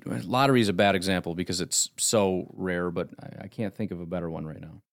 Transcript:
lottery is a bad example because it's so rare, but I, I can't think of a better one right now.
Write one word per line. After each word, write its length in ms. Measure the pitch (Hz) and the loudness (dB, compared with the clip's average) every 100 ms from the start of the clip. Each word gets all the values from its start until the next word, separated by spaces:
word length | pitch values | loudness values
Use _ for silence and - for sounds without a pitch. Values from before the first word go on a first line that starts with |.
| - | -4
lottery 560 | - 87 127 139 127 | -8 -2 2 6 6
is 80 | 101 | 4
a 40 | |
bad 220 | 90 101 95 | 4 4 4
example 400 | 92 92 87 85 | 2 0 0 -4
because 240 | 90 87 | -2 -2
it's 300 | 82 - - - | -2 -2 -2 -2
so 540 | - 113 98 90 - | 2 4 4 0 -4
rare, 380 | - 92 87 87 | -6 -4 -2 -2
but 180 | 85 87 - | -2 -6 -8
I, 240 | - - 101 | -16 -14 -12
I 20 | |
can't 260 | - 101 | -6 -6
think 180 | - 101 | -4 -6
of 80 | 87 | -6
a 60 | 85 | -6
better 240 | 87 85 | -4 -4
one 160 | 82 78 | -6 -8
right 160 | 76 | -10
now. 200 | 80 80 _ | -14 -18 _